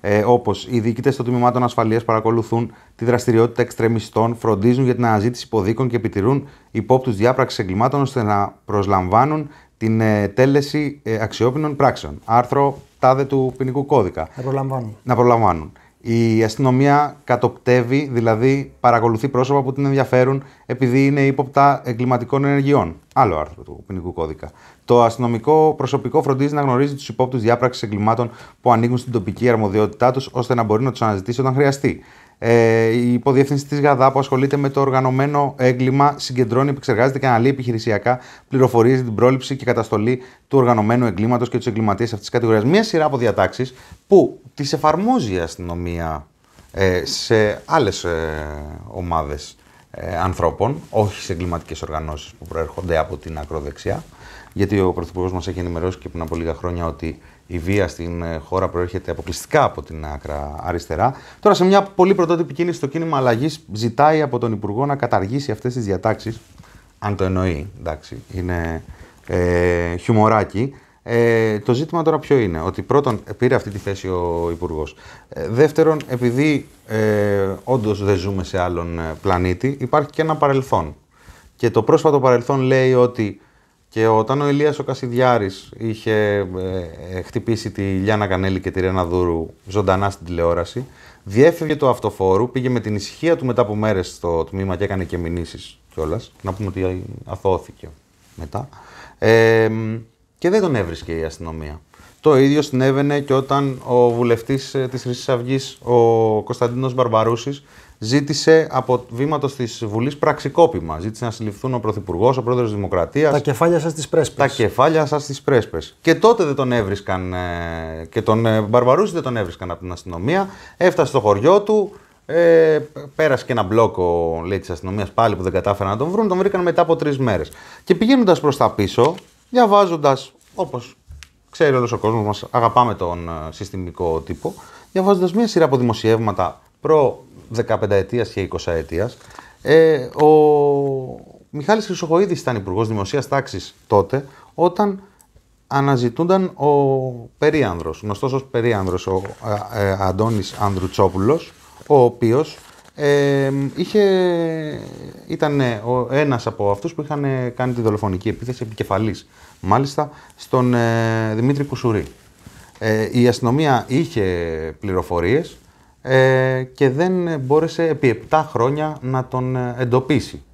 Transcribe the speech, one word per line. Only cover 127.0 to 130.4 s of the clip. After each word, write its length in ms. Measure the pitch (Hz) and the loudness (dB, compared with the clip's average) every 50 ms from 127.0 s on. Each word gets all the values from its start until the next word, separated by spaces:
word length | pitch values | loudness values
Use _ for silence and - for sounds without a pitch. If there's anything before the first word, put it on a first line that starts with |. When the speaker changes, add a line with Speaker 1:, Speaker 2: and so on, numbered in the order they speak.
| 156 151 139 | 0 -4 -2
Speaker 1:
μέρες. 340 | 131 131 120 101 85 78 - - - - - - - _ | 0 0 0 0 -2 -4 -8 -12 -20 -20 -20 -20 -20 _
Και 120 | - 185 | 0 2
πηγαίνοντας 440 | 170 220 220 277 262 240 185 170 - | 2 4 4 4 4 6 4 4 4
προς 180 | - 147 135 | 2 -2 2
τα 140 | - 127 110 | 2 0 0
πίσω, 440 | - - 104 92 - - 120 151 180 190 - _ _ _ _ _ | 2 0 -2 -2 2 2 2 2 2 -2 -14 _ _ _ _ _
διαβάζοντας, 800 | - 247 240 208 202 202 202 180 170 160 147 143 135 131 - - _ _ | 2 4 4 6 6 4 4 4 0 0 2 2 2 2 -4 -16 _ _